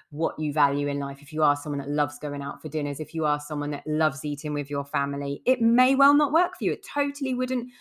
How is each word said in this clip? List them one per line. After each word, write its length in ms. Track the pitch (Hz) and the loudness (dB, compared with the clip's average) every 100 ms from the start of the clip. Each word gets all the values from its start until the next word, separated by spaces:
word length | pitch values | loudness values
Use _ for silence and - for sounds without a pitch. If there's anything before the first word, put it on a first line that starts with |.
| _ | _
what 280 | 147 160 - | -4 -2 -2
you 140 | 151 | -2
value 360 | 147 143 143 143 | 2 2 2 0
in 100 | 143 | -2
life. 240 | 139 139 | -4 -8
If 100 | - | -8
you 100 | 151 | 2
are 140 | 151 143 | 2 2
someone 220 | 156 143 | -2 -4
that 100 | 139 | -2
loves 300 | 147 143 - | 0 -2 -2
going 240 | 147 143 | -8 -6
out 180 | 143 - | -6 -8
for 80 | 147 | -6
dinners, 320 | 156 147 143 | -4 -2 -4
if 140 | 147 | -6
you 100 | 165 | -2
are 160 | 151 147 | 0 0
someone 300 | - 147 147 | -2 -4 -4
that 160 | 143 156 | -4 -2
loves 380 | 156 156 139 | 0 2 0
eating 280 | 147 143 151 | -6 -4 -4
with 180 | 147 143 | -4 -4
your 140 | 143 | -4
family, 580 | 139 147 139 143 143 143 | -4 -2 -2 -2 -4 -2
it 160 | - 247 | 0 2
may 340 | 226 240 254 | 4 6 4
well 200 | 269 277 | 6 6
not 180 | 285 285 | 6 4
work 240 | 311 359 - | 2 0 0
for 80 | |
you. 80 | 190 | -2
It 140 | 143 - | -2 -4
totally 480 | 294 285 277 262 | -4 -2 -2 -4
wouldn't 360 | 247 254 254 254 - | -2 -2 -2 -4 -12